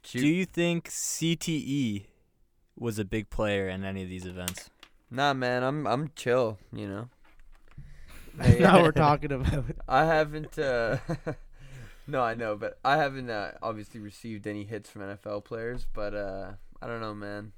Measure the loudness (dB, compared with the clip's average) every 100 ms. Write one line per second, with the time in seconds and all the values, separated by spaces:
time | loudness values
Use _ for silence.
0 | -8 0 2 4 0 0 0 0 -4 -8
1 | -6 -2 0 0 0 -2 -2 0 0 -2
2 | -8 _ _ _ _ _ _ -8 -6 -4
3 | -4 -4 -4 -2 0 0 -2 -4 -6 -6
4 | -8 -8 -10 -8 -8 -8 -16 _ -20 _
5 | _ 0 0 2 0 2 0 0 0 0
6 | -2 -6 0 2 2 -2 -12 -10 -8 -8
7 | -10 _ -20 -20 -20 -20 -20 -20 -18 -18
8 | -16 -16 -16 2 8 10 10 10 10 8
9 | 6 6 2 0 2 0 -2 -8 2 4
10 | 6 4 2 -2 -8 -4 0 2 2 -2
11 | -2 -6 -6 -10 -12 -18 -18 -16 -16 -16
12 | -6 -2 0 -2 -4 -4 -6 -2 2 4
13 | 2 -2 -6 -6 -6 -6 -8 -8 -10 -14
14 | -16 -14 -10 -8 -8 -8 -8 -10 -12 -14
15 | -12 -10 -8 -8 -8 -8 -6 -4 -4 -2
16 | -4 -4 -6 -8 -10 -14 -16 -14 -10 -8
17 | -8 -8 -10 -10 -12